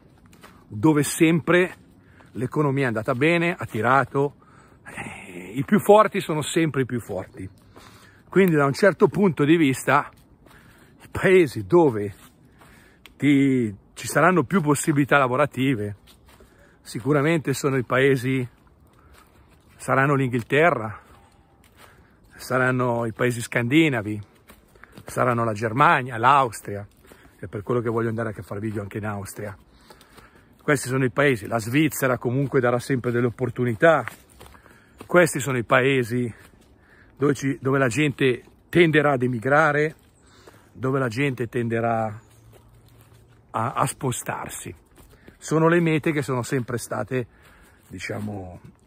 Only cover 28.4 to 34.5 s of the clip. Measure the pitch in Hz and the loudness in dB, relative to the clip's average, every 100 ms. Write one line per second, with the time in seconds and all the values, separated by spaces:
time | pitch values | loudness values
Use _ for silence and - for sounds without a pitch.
28.4 | - 101 110 104 101 110 107 104 98 - | -12 -8 -8 -8 -8 -8 -8 -8 -10 -12
29.4 | 104 95 _ _ - - _ - - _ | -14 -14 _ _ -20 -20 _ -20 -20 _
30.4 | _ _ - 135 123 131 131 - 143 113 | _ _ -2 -2 0 -2 0 2 0 0
31.4 | 95 117 110 143 156 - 131 120 127 131 | -4 -6 -2 0 0 0 -2 -2 -2 -2
32.4 | 139 139 120 120 - 131 123 120 123 - | 0 0 2 0 -2 -4 -2 0 -2 -2
33.4 | 123 - 123 110 165 151 113 - - - | -6 -4 -4 2 4 4 0 -12 -20 -20
34.4 | - | -20